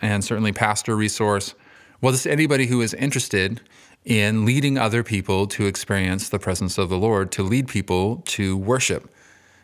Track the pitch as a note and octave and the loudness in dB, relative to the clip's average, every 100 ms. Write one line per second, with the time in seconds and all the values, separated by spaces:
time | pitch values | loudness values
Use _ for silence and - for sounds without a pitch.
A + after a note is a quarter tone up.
0 | G#2+ G#2 G2+ G#2+ A2 G2+ G#2+ G#2+ - G#2+ | -2 0 0 0 0 0 0 0 -2 0
1 | G#2+ - G#2+ G2+ G2 - - - - _ | 0 0 0 0 -2 -10 -20 -20 -20 _
2 | B2+ B2+ D#3+ D3 D#3 C#3 B2 B2 A2+ - | 0 2 2 2 2 2 2 2 0 -2
3 | C#3 C#3 - G2+ F#2+ A#2 - - - _ | -2 -2 -2 0 0 -4 -12 -20 -20 _
4 | - A2+ G#2 A2 G#2+ C3+ C#3+ C3+ A2+ A#2 | 0 2 2 2 2 2 2 2 2 0
5 | A#2 G#2 F#2 F#2+ G2+ - G2+ F#2 - G2 | 0 -2 0 0 0 0 -2 -2 -2 0
6 | F#2+ F#2+ - G2+ - F#2+ F#2 F#2+ F#2 F#2 | 0 -2 -2 -4 -2 -2 -2 -2 -2 0
7 | A2 G#2 F#2+ - F#2+ B2 B2+ G#2+ F#2 F2+ | 2 2 0 -2 0 0 0 -4 0 0
8 | G2 A#2+ - - G2 F#2+ F#2+ B2+ - - | 0 -2 -6 -4 -2 -2 0 0 0 -4
9 | - _ - - _ _ | -8 _ -20 -20 _ _